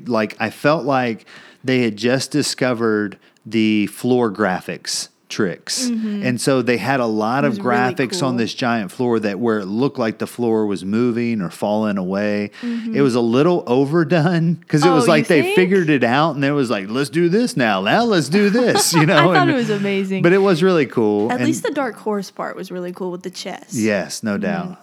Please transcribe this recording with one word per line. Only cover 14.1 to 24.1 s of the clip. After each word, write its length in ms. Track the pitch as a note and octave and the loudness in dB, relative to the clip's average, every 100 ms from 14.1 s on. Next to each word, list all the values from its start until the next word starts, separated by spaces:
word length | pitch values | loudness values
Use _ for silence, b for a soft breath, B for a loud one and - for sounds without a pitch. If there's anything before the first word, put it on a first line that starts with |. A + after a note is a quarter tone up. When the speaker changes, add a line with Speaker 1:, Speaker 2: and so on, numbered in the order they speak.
| F3 C#3+ E3 E3 E3 - | 2 2 2 0 -2 -2
Speaker 1:
'cause 180 | D#3 E3+ | 2 4
it 40 | |
Speaker 2:
Oh, 40 | |
Speaker 1:
was 120 | E3+ A#3 | 4 4
Speaker 2:
you 40 | |
Speaker 1:
like 180 | D#3 - | 4 4
they 140 | D#3+ | 4
Speaker 2:
think? 140 | F3+ G3+ | 4 4
Speaker 1:
figured 340 | F3+ G3 D#3 | 4 4 4
it 140 | C#3+ | 2
out 320 | A#2 C3+ D#3+ C#3+ | 4 2 2 0
and 100 | C#3 | 0
it 60 | |
was 180 | D3 A#2+ | 0 0
like, 180 | G#2+ F#2+ | -2 -4
"Let's 220 | A#2+ D3 | -4 -2
do 200 | E3 F3 | 0 2
this 280 | G3+ A#3+ D#3 | 2 0 2
now. 240 | A#2 G2 | 2 2
Now 220 | G2+ F3+ | 2 2
let's 260 | A#3 F#3 C3 | 4 2 2
do 220 | G3 G3+ | 2 4
this," 420 | A3+ A#3 - - | 2 2 2 2
Speaker 2:
<laughs> 60 | E3 | 2
Speaker 1:
you 80 | D#3 | 4
know? 240 | - F#3 | 4 4
Speaker 2:
I 20 | |
thought 20 | - - | 4 2
Speaker 1:
And, 40 | |
Speaker 2:
it 40 | C4+ | 2
was 160 | A3 | 0
amazing. 500 | G#3 G3+ G3 F#3+ F#3+ | -2 -2 -2 -2 0
Speaker 1:
but 120 | E3 | 4
it 40 | G3 | 4
was 200 | G3+ D#3+ | 4 4
really 240 | F#3+ E3+ B2 | 4 2 0
cool. 460 | - G#2+ G#2 G#2+ | 0 2 2 0
Speaker 2:
At 60 | B3 | 0
Speaker 1:
And 80 | - | -2
Speaker 2:
least 160 | - | -2
the 80 | A#4+ | -4
Dark 240 | D4 C4 - | -4 -4 -6
Horse 340 | A3 G#3 F#3 | -6 -6 -6
part 260 | - - - | -10 -10 -10
was 160 | F#3 | -12
really 220 | F3+ F3+ | -10 -10
cool 160 | F3 F#3 | -8 -8
with 120 | F3+ | -8
the 80 | F#3 | -12
chess. 420 | F#3 G3 - - | -12 -12 -14 -8
Speaker 1:
Yes, 480 | A#2 G#2+ G2+ E2+ | -2 0 0 -4